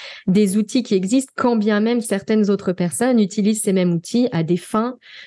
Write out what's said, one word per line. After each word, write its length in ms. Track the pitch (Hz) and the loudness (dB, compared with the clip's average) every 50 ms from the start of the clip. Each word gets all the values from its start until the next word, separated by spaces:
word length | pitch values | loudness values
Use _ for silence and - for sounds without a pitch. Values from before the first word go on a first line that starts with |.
| - - - - - | -18 -18 -18 -8 -2
des 300 | - 175 208 214 190 185 | 2 2 4 2 2 2
outils 260 | 214 214 - - 254 | 0 -2 0 -2 -2
qui 120 | 240 - 214 | 0 0 0
existent, 380 | 185 185 190 240 269 262 - - | 0 0 2 0 0 0 -2 -4
quand 200 | - 254 247 240 | -2 0 0 0
bien 240 | 220 202 220 214 208 | 2 0 0 2 2
même 200 | 214 233 240 240 | 2 0 0 -2
certaines 500 | 226 - 208 196 196 - 220 220 208 196 | -2 -2 -4 -4 -2 0 0 2 2 2
autres 220 | 202 196 - 190 | 0 0 -2 -2
personnes 480 | 175 - 180 175 - - 233 262 254 226 | -2 -2 -2 -2 -2 0 0 2 4 2
utilisent 420 | 208 175 - 220 202 214 220 214 | 2 2 0 0 0 0 0 0
ces 100 | - 214 | 0 0
mêmes 200 | 190 185 180 180 | 0 2 2 2
outils 360 | 170 165 - - - 233 254 - | 0 -2 -2 -2 -2 0 0 0
à 100 | - 165 | 0 -2
des 140 | 160 156 175 | 0 0 -2
fins 400 | 180 - - - 214 226 247 254 - - - - - - | -2 -2 -4 -2 -2 -2 -4 -6 -10 -18 -20 -20 -20 -20